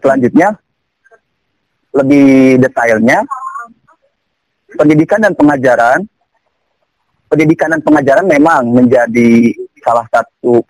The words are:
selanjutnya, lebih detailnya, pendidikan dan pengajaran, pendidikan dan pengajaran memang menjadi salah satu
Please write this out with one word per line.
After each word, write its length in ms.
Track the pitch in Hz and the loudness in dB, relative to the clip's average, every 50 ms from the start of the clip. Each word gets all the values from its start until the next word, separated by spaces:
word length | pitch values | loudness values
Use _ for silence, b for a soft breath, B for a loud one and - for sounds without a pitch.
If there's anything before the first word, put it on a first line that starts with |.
| - | 0
selanjutnya, 560 | 135 135 135 123 113 - 151 175 202 214 - _ _ _ _ _ _ _ _ _ _ _ _ _ _ _ _ _ _ _ _ _ _ _ _ _ _ - | -2 -2 0 -2 0 0 0 0 0 -2 -6 _ _ _ _ _ _ _ _ _ _ _ _ _ _ _ _ _ _ _ _ _ _ _ _ _ _ -4
lebih 640 | 139 139 135 143 143 139 135 135 135 131 131 131 127 | -2 0 2 2 4 4 4 4 4 4 2 2 2
detailnya, 600 | 127 127 - - 120 117 113 110 110 120 151 - - - - - - 539 523 - - - _ _ _ _ _ _ _ _ _ _ _ _ _ _ _ _ _ _ _ _ - | 0 0 -2 -4 -2 -2 -2 0 0 0 0 -2 -2 -6 -10 -12 -12 -14 -14 -14 -16 -18 _ _ _ _ _ _ _ _ _ _ _ _ _ _ _ _ _ _ _ _ -4
pendidikan 480 | - 147 151 160 156 160 - 202 214 220 | -2 0 0 2 0 0 -2 -2 -2 -2
dan 100 | 196 180 - | -2 -2 0
pengajaran, 640 | 151 147 147 135 123 127 120 - 117 123 131 160 196 - _ _ _ _ _ _ _ _ _ _ _ _ _ _ _ _ _ _ _ _ _ _ _ - | 0 0 0 0 0 0 0 2 0 0 0 -2 -4 -10 _ _ _ _ _ _ _ _ _ _ _ _ _ _ _ _ _ _ _ _ _ _ _ -4
pendidikan 420 | 151 147 156 151 165 - 180 156 160 | -2 -2 0 0 0 -2 -2 -4 -4
dan 80 | 156 - | -4 -2
pengajaran 440 | - 151 151 139 135 135 151 185 | 0 0 0 0 0 -2 -2 0
memang 420 | 190 156 143 147 165 165 143 123 117 | -2 0 0 2 2 0 0 -2 0
menjadi 840 | 120 127 127 120 127 123 120 117 113 120 117 117 117 117 117 117 - - - - _ _ | 0 0 2 2 2 0 0 -2 -2 0 2 2 2 2 2 0 -2 -6 -12 -18 _ _
salah 260 | - 135 117 117 113 117 - | -4 -2 -2 -2 -4 -2 -4
satu 500 | 117 113 _ _ _ - 127 120 120 117 _ | -4 -4 _ _ _ -4 0 0 0 -2 _